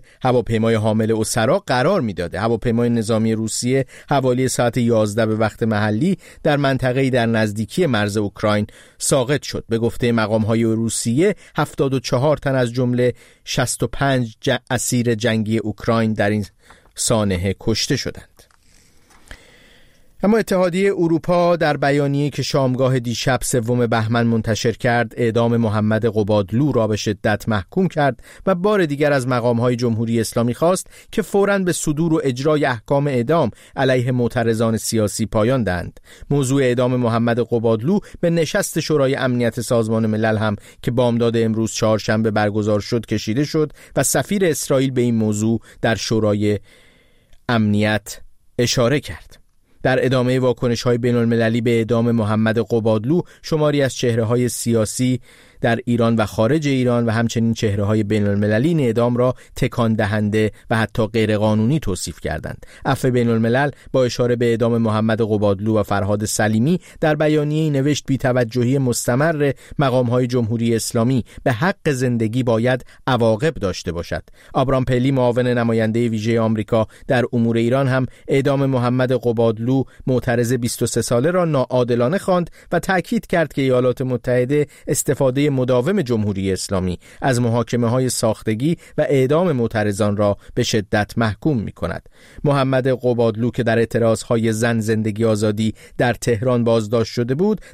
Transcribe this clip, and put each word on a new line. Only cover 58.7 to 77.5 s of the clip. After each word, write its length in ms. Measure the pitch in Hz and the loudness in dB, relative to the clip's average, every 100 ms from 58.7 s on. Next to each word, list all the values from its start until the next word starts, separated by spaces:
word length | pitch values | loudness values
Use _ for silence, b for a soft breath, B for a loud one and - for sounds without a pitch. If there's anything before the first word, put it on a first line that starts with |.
| 165 | 2
اعدام 360 | 123 110 120 120 | 0 2 0 2
را 180 | 127 B B - | 0 B B -4
تکان 380 | 131 - 113 | -4 0 0
دهنده 580 | 110 104 107 104 107 107 b - | 0 0 0 0 0 0 b -4
و 60 | 113 | -2
حتی 300 | 110 - 110 | -2 -2 -2
غیرقانونی 720 | 113 107 104 107 107 110 156 | 0 0 2 2 2 2 0
توصیف 400 | - 90 - - | -2 -6 -8 -8
کردند. 460 | - 78 85 - B B | -8 -6 -8 -12 B B
عفو 260 | - 131 135 | -4 0 0
بین‌الملل 600 | 123 117 113 117 127 143 B B | 2 2 2 2 0 -2 B B
با 120 | 135 | 0
اشاره 320 | 123 - 120 120 | 0 0 0 2
به 100 | 120 | 2
اعدام 320 | 113 117 117 | 2 0 0
محمد 420 | 113 107 110 110 | 0 0 0 0
قبادلو 580 | 107 107 104 98 107 107 | 0 0 0 0 0 0
و 40 | |
فرهاد 420 | 101 101 95 104 | 0 -2 -2 -2
سلیمی 560 | 107 - 107 110 135 180 B B | -2 -2 0 2 2 0 B B
در 140 | 160 | 0
بیانیه‌ای 560 | 151 151 151 147 151 156 | 2 2 0 0 0 0
نوشت: 340 | 139 143 139 - | 0 0 -2 -2
«بی‌توجهی 720 | 131 131 123 117 123 120 139 | -2 0 0 0 0 0 0
مستمر 720 | 127 117 - 123 160 151 143 - B - | 0 -2 -2 0 0 0 -2 -2 B -2
مقام‌های 480 | 135 127 120 123 127 | 0 2 2 0 0
جمهوری 500 | 127 110 117 117 113 | 0 -2 -2 0 0
اسلامی 480 | - 117 117 131 B B | -2 0 0 0 B B
به 100 | 139 | -4
حق 380 | 110 175 - 165 | 0 -2 -2 -2
زندگی 520 | 131 127 120 110 123 | -2 -2 -2 -2 -2
باید 420 | 120 113 123 127 B B - | 0 0 0 -2 B B -2
عواقب 480 | 123 113 110 117 | 0 2 2 -2
داشته 380 | 104 95 90 92 | -2 -4 -4 -6
باشد.» 300 | 85 82 80 - B B | -8 -6 -8 -10 B B
آبرام 300 | 143 131 131 | -2 0 0
پلی، 260 | 127 123 131 | 0 0 2
معاون 360 | 139 123 120 123 | 2 2 2 0
نماینده 640 | 120 117 113 110 113 120 | 0 0 2 0 0 0
ویژه 300 | 110 110 113 | -2 0 0
آمریکا 480 | 113 110 104 113 107 B - | 2 0 0 0 0 B -2
در 180 | 127 120 | 0 0
امور 240 | 120 117 | 0 0